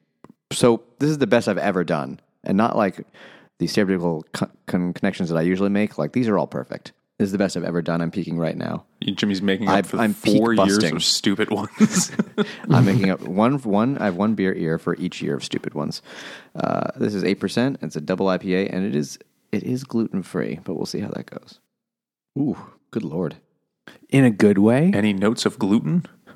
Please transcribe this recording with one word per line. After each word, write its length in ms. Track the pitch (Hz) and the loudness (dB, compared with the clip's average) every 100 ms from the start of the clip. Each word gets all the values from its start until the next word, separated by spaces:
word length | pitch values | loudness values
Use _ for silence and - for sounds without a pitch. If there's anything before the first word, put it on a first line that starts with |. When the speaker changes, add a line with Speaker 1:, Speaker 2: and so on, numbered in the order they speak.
| _ _ - _ - | _ _ -20 _ -10
Speaker 1:
So 300 | - 127 113 - - | 2 4 4 -2 -4
this 120 | 147 | -2
is 80 | 151 | 0
the 80 | 120 | 2
best 200 | 117 113 | 2 2
I've 120 | 90 | 0
ever 260 | 82 92 | 0 0
done, 360 | 85 80 67 - _ _ | 0 -2 -4 -10 _ _
and 140 | - 98 | -2 0
not 180 | 113 - | 2 2
like 300 | 101 - - - - - _ - | -2 -2 -14 -20 -20 -20 _ -6
the 80 | 85 | -2
stereotypical 580 | - 98 92 85 78 - | 0 0 0 0 -4 -6
con-, 180 | - - _ - | -8 -8 _ -4
con-, 260 | 92 90 | -2 -2
connections 340 | 87 101 - 90 | -2 -4 -2 -2
that 80 | 82 | 0
I 60 | |
usually 280 | 85 92 101 | 2 2 0
make. 280 | 101 104 - | 0 -2 -2
Like, 140 | 76 | -4
these 140 | - 120 | -2 0
are 100 | 95 | 0
all 80 | 71 | 0
perfect. 460 | 69 - - - - _ - | -6 -10 -12 -14 -20 _ -4
This 80 | 101 | -2
is 60 | |
the 60 | 98 | 0
best 180 | 95 90 | -2 -2
I've 80 | |
ever 180 | 87 85 | -4 -4
done. 180 | 85 85 | -2 -2
I'm 120 | 85 | -4
peaking 260 | 92 80 82 | -6 -6 -4
right 180 | 80 82 | -4 -4
now. 280 | 80 82 - _ | -6 -8 -12 _
Speaker 2:
You, 120 | - | -6
Jimmy's 300 | 98 107 95 | -2 -2 0
making 260 | 98 95 101 | 0 0 2
up 60 | |
Speaker 1:
I've, 120 | 92 95 | 0 0
Speaker 2:
for 100 | 107 | 0
Speaker 1:
I'm 160 | 113 | 0
Speaker 2:
four 400 | 101 107 104 113 | 0 2 4 4
Speaker 1:
peak 100 | 113 98 | 4 4
Speaker 2:
years 120 | 101 | 4
Speaker 1:
busting. 180 | 90 80 | 2 0
Speaker 2:
of 80 | |
stupid 460 | - - 110 98 107 | 0 0 0 0 0
ones. 640 | 101 107 - 220 180 - - 208 - | -2 -4 2 2 4 -2 -2 -4 -4
<laughs> 300 | 208 - - | -4 -4 2
Speaker 1:
I'm 140 | 135 117 | 4 6
making 240 | 117 95 | 4 2
up 100 | 90 | 0
one, 360 | - 92 117 143 | -2 2 2 2
one. 400 | 113 101 120 139 | 0 2 2 0
I 60 | |
have 100 | 101 87 | -2 0
one 200 | 104 104 | 0 2
beer 180 | 95 | 0
ear 240 | 92 82 82 | 0 -2 -2
for 160 | - 85 | -2 -4
each 240 | 90 - | -4 -6
year 140 | 78 | -4
of 100 | 71 | -4
stupid 300 | - - - | -4 -6 -6
ones. 260 | - 76 - - - - - - | -6 -6 -8 -14 -18 -18 -18 -14
Uh, 380 | - - 50 - - | -6 -4 -2 -4 -4
this 180 | 117 | -4
is 100 | 104 | -2
eight 160 | 85 98 | -2 -2
percent. 380 | 98 - 127 135 | -2 0 -2 -2
It's 140 | 80 80 | -8 -6
a 40 | |
double 280 | 76 92 95 | -4 0 0
I 100 | 92 | 0
P 160 | 95 | 0
A, 140 | 90 98 | 0 0
and 180 | 92 98 | -2 -2
it 80 | |
is, 240 | 131 69 - _ _ _ | -2 -4 -8 _ _ _
it 140 | 104 | -6
is 180 | - 127 | -4 -6
gluten-free, 800 | 131 117 110 95 87 - 55 82 | -4 -2 -2 -4 -4 -4 -4 -6
but 120 | 95 | -6
we'll 120 | 85 - | -6 -6
see 140 | - | -6
how 80 | 101 | -6
that 180 | - - | -8 -10
goes. 320 | - - - _ _ _ _ _ _ _ - | -14 -16 -20 _ _ _ _ _ _ _ -4
Ooh, 180 | 143 98 - - _ | -2 -4 -10 -20 _
good 100 | 117 | -8
Lord. 360 | 98 78 82 - _ _ _ _ - - _ | -6 -4 -6 -8 _ _ _ _ -20 -20 _
Speaker 3:
In 140 | 139 | 6
a 60 | 127 | 6
good 280 | 98 107 98 | 6 6 6
way? 340 | 107 123 170 | 6 6 4
Speaker 2:
Any 180 | 196 107 | 4 2
notes 320 | 98 101 123 | 2 0 2
of 140 | - - | -2 0
gluten? 480 | 101 110 147 170 - _ - | 2 2 2 0 -2 _ -10